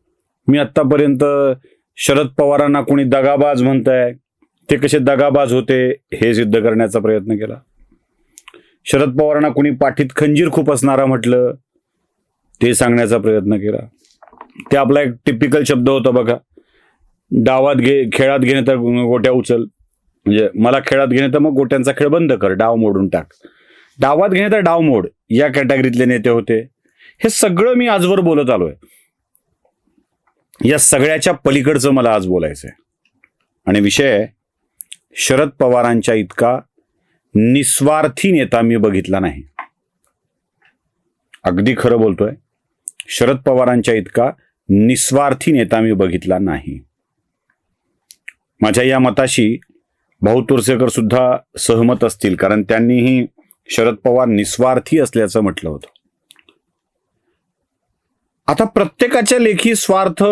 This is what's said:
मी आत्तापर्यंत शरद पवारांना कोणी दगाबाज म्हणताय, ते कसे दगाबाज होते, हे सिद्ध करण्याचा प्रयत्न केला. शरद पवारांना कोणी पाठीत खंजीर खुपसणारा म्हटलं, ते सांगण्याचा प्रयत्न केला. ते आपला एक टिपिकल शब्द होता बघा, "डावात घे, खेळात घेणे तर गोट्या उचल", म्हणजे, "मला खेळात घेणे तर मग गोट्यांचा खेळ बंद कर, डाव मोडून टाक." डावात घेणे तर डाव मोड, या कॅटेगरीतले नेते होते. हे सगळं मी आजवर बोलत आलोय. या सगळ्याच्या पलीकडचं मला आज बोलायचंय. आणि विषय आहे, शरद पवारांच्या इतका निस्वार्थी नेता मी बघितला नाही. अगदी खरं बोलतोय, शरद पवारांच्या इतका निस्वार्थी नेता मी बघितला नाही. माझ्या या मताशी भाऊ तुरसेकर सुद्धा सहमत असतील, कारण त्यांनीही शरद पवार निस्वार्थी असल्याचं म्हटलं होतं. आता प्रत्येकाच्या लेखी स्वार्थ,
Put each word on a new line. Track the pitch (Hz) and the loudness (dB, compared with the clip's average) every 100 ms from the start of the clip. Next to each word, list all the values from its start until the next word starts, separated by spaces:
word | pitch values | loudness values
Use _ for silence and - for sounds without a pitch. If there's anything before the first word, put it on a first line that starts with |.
| _ _ _ _ - | _ _ _ _ -2
मी | 143 | 0
आत्तापर्यंत | 139 - 135 147 147 131 143 143 139 131 _ _ _ - | 0 0 0 2 2 0 0 0 -2 -2 _ _ _ -8
शरद | - 139 131 | -2 0 0
पवारांना | - 143 143 147 143 | 0 0 2 2 0
कोणी | 139 143 | 0 0
दगाबाज | 131 135 135 143 147 131 | 0 0 0 2 0 0
म्हणताय, | 127 135 113 127 123 123 _ _ _ _ - | 0 0 0 0 0 -4 _ _ _ _ -4
ते | 143 | -2
कसे | 135 147 | 0 0
दगाबाज | 127 135 143 135 135 | 2 2 2 2 2
होते, | 127 113 131 127 | 0 0 0 0
हे | - - - 113 | -4 -10 -4 0
सिद्ध | 113 110 110 | 0 0 0
करण्याचा | 113 110 110 107 | 2 0 0 -2
प्रयत्न | 107 107 98 | -2 -4 -2
केला. | 107 110 117 _ _ _ _ _ _ _ - - - _ _ | -6 -8 -14 _ _ _ _ _ _ _ -20 -20 -20 _ _
शरद | - 139 143 127 | -4 0 0 0
पवारांना | 151 147 151 | 0 0 0
कोणी | 143 143 | 0 -2
पाठीत | 127 139 - 135 - | 0 -2 -2 -6 -2
खंजीर | 151 147 170 | 0 2 0
खुपसणारा | 135 139 139 139 135 135 | 0 0 0 0 0 0
म्हटलं, | 123 117 123 123 127 _ _ _ _ _ _ _ _ _ - | 0 0 0 0 -4 _ _ _ _ _ _ _ _ _ -2
ते | 120 | 0
सांगण्याचा | 113 123 120 113 113 | 2 0 0 0 0
प्रयत्न | 110 107 98 104 | 0 0 0 -2
केला. | 104 - 113 _ _ _ - - - - - | -2 -6 -10 _ _ _ -20 -20 -20 -16 -2
ते | 139 | 0
आपला | 127 143 | 2 0
एक | 139 120 - | 0 -4 -4
टिपिकल | 117 131 147 | -2 0 0
शब्द | 131 131 123 | 0 0 2
होता | 135 127 | 0 2
बघा, | 123 117 117 _ _ _ _ _ _ _ _ - | 0 0 -4 _ _ _ _ _ _ _ _ -4
"डावात | 117 117 131 135 | 0 2 2 2
घे, | 135 120 139 120 | 0 2 0 0
खेळात | - 135 139 | 0 0 0
घेणे | 127 135 | 0 0
तर | 131 131 | 0 0
गोट्या | 120 123 120 123 127 | 0 -2 0 0 0
उचल", | 127 117 120 117 _ _ _ _ _ 104 | 0 0 -2 -4 _ _ _ _ _ -2
म्हणजे, | 104 104 | 0 0
"मला | - 117 135 131 | 0 0 0 0
खेळात | 135 135 | 0 0
घेणे | 127 139 | 0 0
तर | 147 | 0
मग | 156 | 0
गोट्यांचा | 135 127 139 131 | 0 0 0 -2
खेळ | 135 147 | 0 0
बंद | 165 165 | 0 0
कर, | 117 98 | 0 0
डाव | 95 113 117 | 0 0 2
मोडून | 107 95 95 | 0 0 -2
टाक." | 87 80 _ - _ _ _ _ - | -4 -8 _ -20 _ _ _ _ -2
डावात | 135 151 196 | 0 2 0
घेणे | 185 202 | 0 0
तर | 214 | 0
डाव | 180 170 | 2 2
मोड, | 156 117 87 _ - | 2 0 -2 _ -4
या | 113 147 | 0 0
कॅटेगरीतले | 135 131 135 131 120 | 0 0 0 0 0
नेते | 127 123 117 | 0 0 0
होते. | 117 107 113 123 _ _ _ - - | 0 0 -4 -4 _ _ _ -20 -4
हे | 226 | -4
सगळं | - 214 175 233 | 0 0 2 0
मी | 247 240 | 0 0
आजवर | 202 180 190 | 0 0 0
बोलत | 170 151 127 | 2 0 0
आलोय. | 110 82 71 _ _ _ _ _ _ _ _ _ _ _ _ _ _ _ _ _ - | 0 -2 -6 _ _ _ _ _ _ _ _ _ _ _ _ _ _ _ _ _ -4
या | 117 147 | 0 2
सगळ्याच्या | - 135 143 156 185 | 2 2 2 0 -2
पलीकडचं | 170 143 139 135 147 135 | 0 0 0 0 0 2
मला | 135 117 | 2 2
आज | 107 92 | 0 0
बोलायचंय. | 90 78 71 - - _ _ _ _ _ _ _ _ - | -2 -2 -8 -18 -20 _ _ _ _ _ _ _ _ -2
आणि | 104 | 0
विषय | 101 - 139 104 | 0 2 2 0
आहे, | 113 _ _ _ _ - - - _ - | -2 _ _ _ _ -20 -20 -20 _ -8
शरद | - 135 147 | -2 0 0
पवारांच्या | - 131 123 120 117 113 | 0 0 2 2 0 0
इतका | 113 95 - 120 131 - _ _ _ _ _ _ | -2 -2 -2 0 -2 -6 _ _ _ _ _ _
निस्वार्थी | 104 113 135 131 - 139 156 151 - 196 | 0 2 2 0 0 0 0 -2 -2 0
नेता | 170 117 117 | 0 0 0
मी | 117 117 | 0 2
बघितला | 107 95 90 95 | 0 0 -2 -4
नाही. | 92 67 65 - - _ _ _ _ _ _ _ _ _ _ _ _ _ _ _ _ _ | -4 -8 -18 -20 -20 _ _ _ _ _ _ _ _ _ _ _ _ _ _ _ _ _
अगदी | 92 90 107 117 | -4 -2 -2 0
खरं | 123 117 | 0 2
बोलतोय, | 110 87 104 - _ _ _ _ - - - | 0 0 -4 -6 _ _ _ _ -20 -20 -12
शरद | - 123 147 | -2 -2 0
पवारांच्या | 135 127 123 123 110 | 0 0 2 0 0
इतका | 110 87 - 127 - _ _ - | -2 -2 -2 -2 -4 _ _ -2
निस्वार्थी | 98 110 123 - 135 143 135 - | 2 2 0 0 0 0 -2 0
नेता | 143 101 113 | 0 0 0
मी | 113 | 0
बघितला | 98 95 87 90 92 | 0 0 -2 -4 -2
नाही. | 98 73 69 67 - _ _ _ _ _ _ _ _ _ _ _ _ - - _ _ - | -2 -6 -10 -16 -18 _ _ _ _ _ _ _ _ _ _ _ _ -20 -20 _ _ -4
माझ्या | 107 120 | 0 2
या | 127 131 | 2 2
मताशी | 127 131 131 - 107 117 _ _ _ _ _ - | 0 0 -2 0 0 -2 _ _ _ _ _ -4
भाऊ | 104 123 | 0 0
तुरसेकर | 117 135 117 123 123 | 2 0 0 0 0
सुद्धा | 117 110 123 127 127 _ - | 0 0 2 2 0 _ -10
सहमत | - 117 117 120 | 0 2 2 2
असतील, | 113 - 101 | -2 -2 -2
कारण | 90 98 107 | 0 0 0
त्यांनीही | 98 113 117 123 120 127 120 _ _ _ - | 0 0 0 2 2 0 -2 _ _ _ -8
शरद | - 117 | -2 0
पवार | 110 127 123 123 | 0 0 2 2
निस्वार्थी | 104 104 - 127 127 - 156 | 0 -2 0 0 0 0 0
असल्याचं | 131 117 104 110 | 0 -2 -2 0
म्हटलं | 101 85 82 | -2 -4 -10
होतं. | 73 - _ _ _ _ _ _ _ _ _ _ _ _ _ _ _ _ _ _ _ _ _ _ _ _ _ - | -12 -16 _ _ _ _ _ _ _ _ _ _ _ _ _ _ _ _ _ _ _ _ _ _ _ _ _ -6
आता | 151 | -2
प्रत्येकाच्या | 220 214 185 - 247 247 214 247 | -2 -2 -4 -2 0 0 0 2
लेखी | 226 185 226 | 2 0 0
स्वार्थ, | 220 - 190 190 165 202 | -2 0 0 0 0 0